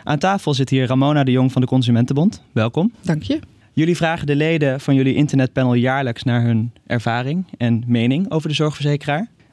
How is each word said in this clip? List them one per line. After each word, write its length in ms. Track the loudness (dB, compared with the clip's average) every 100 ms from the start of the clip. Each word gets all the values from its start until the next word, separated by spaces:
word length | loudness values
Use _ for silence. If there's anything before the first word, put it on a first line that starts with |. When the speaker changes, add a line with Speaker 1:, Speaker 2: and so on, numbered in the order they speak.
Speaker 1:
Aan 140 | -4 -2
tafel 340 | 0 -2 -2
zit 160 | -2 0
hier 160 | 0 0
Ramona 360 | 2 2 2
de 80 | 2
Jong 200 | 2 2
van 100 | 0
de 60 | 0
Consumentenbond. 760 | 2 2 2 2 2 0 -2 -8
Welkom. 420 | -2 -2 0 -2 -2
Speaker 2:
Dank 220 | -4 -4
je. 160 | -2 -6 -6 _ _
Speaker 1:
Jullie 220 | -2 0 0
vragen 320 | 0 -2 -2
de 80 | 0
leden 440 | 2 2 0 -2
van 160 | 2 2
jullie 200 | 2 2
internetpanel 580 | 2 2 0 0 0
jaarlijks 500 | 2 2 0 -4 -4
naar 200 | -2 0
hun 280 | 2 2 0 -6 -6
ervaring 580 | -4 -2 -2 -2 -4 -6 -4
en 260 | 0 0 0
mening 440 | 0 2 0 -2
over 180 | -2 -2
de 60 | -2
zorgverzekeraar. 720 | -2 -2 -2 -2 -2 -4 -6 _ _